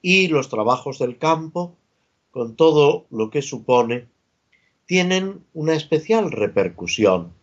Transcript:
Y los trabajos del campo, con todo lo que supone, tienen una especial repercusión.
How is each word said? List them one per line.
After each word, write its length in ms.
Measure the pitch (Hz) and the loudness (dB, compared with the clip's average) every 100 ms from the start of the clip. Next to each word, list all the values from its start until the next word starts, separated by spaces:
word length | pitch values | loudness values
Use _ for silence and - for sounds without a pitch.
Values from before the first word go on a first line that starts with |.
Y 240 | 180 190 185 | 2 2 4
los 220 | 151 131 | 0 -2
trabajos 500 | 113 107 127 143 135 | -2 0 0 -2 -6
del 200 | 123 120 | -6 -2
campo, 580 | 160 160 160 175 175 _ _ _ _ _ _ | -2 -2 -4 -8 -8 _ _ _ _ _ _
con 240 | 127 117 113 | -10 -10 2
todo 500 | 160 151 147 170 _ | 4 6 4 2 _
lo 200 | 131 110 | -6 -4
que 120 | 151 | -4
supone, 680 | 139 123 110 123 117 120 120 _ _ _ _ _ _ _ _ | -6 -10 2 2 2 -4 -8 _ _ _ _ _ _ _ _
tienen 580 | 185 180 185 196 196 _ | 0 0 -2 -4 -12 _
una 200 | 165 156 | -6 -2
especial 580 | 156 151 156 156 220 190 | -2 0 -4 0 -2 0
repercusión. 1000 | 113 101 - 90 - 87 - 104 92 85 _ | -2 -2 0 -2 -4 -8 0 2 2 -4 _